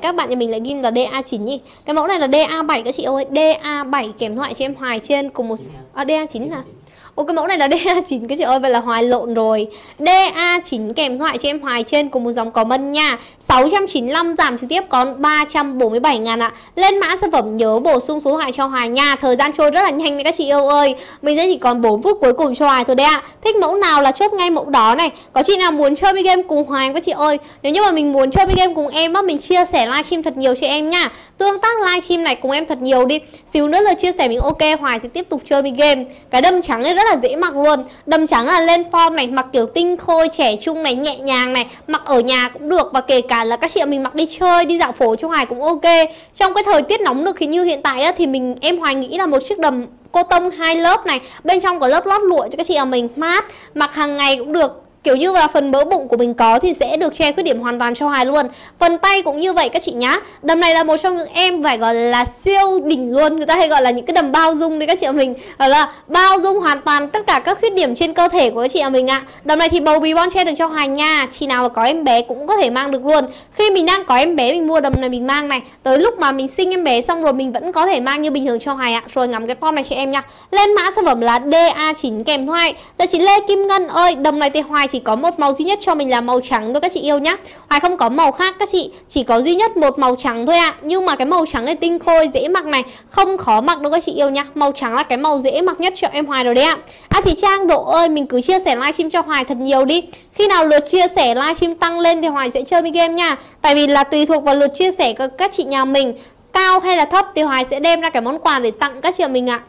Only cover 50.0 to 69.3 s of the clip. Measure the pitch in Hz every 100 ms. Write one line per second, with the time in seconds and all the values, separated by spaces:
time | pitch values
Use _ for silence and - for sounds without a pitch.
50 | - 349 359 349 359 359 330 330 339 415
51 | 381 262 - - 311 370 370 349 262 311
52 | 381 415 392 311 233 277 339 302 262 254
53 | 233 277 320 370 427 - - 294 294 302
54 | 294 285 277 269 277 330 277 - - _
55 | 294 262 359 370 302 302 277 269 302 370
56 | 262 233 240 240 226 240 359 311 359 311
57 | 330 294 302 294 330 233 240 240 240 240
58 | 294 269 254 294 - - - _ 339 339
59 | 392 392 330 294 370 349 269 - - 240
60 | 247 339 - - 302 330 339 330 320 311
61 | 370 349 311 339 370 349 294 233 226 233
62 | 240 240 254 - 381 392 392 381 294 277
63 | 247 262 302 320 302 339 320 294 247 240
64 | 240 320 277 294 320 302 330 311 302 370
65 | 294 285 262 247 - - 269 294 294 -
66 | - 349 381 381 381 392 330 277 302 285
67 | 285 427 415 302 330 403 453 381 277 240
68 | 330 330 349 349 240 226 262 320 277 262
69 | 254 269 262